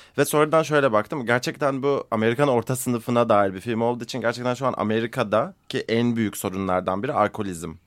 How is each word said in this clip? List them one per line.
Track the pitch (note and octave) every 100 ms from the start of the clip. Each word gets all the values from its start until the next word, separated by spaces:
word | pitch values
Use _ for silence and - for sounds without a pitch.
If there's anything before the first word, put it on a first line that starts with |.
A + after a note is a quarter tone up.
| - -
Ve |
sonradan | D3+ D3+ D3+ D#3+
şöyle | C#3+ D3+ C3+
baktım, | G#2+ G#2 D#3 A#2
gerçekten | A#2+ D#3+ - C#3+ C3+
bu | C#3 C#3 -
Amerikan | A2 A2+ A#2+ D3
orta | A#2+ A2 B2+
sınıfına | B2+ A#2+ B2 A#2+ A#2
dair | G#2 G2
bir | F#2
film | A#2 A2+
olduğu | A#2 A#2+
için | A#2+ C3
gerçekten | A2 A#2 B2
şu | B2 C3
an | -
Amerika'daki | G#2 A2 A#2 C3 G#2+ G#2+ E3+ - - C3
en | - A2+ A#2+ A#2
büyük | G#2 -
sorunlardan | G2+ F#2+ F#2+ F#2 F#2 F#2+
biri | B2+
alkolizm. | A2+ G#2 - G2 E2 E2 E2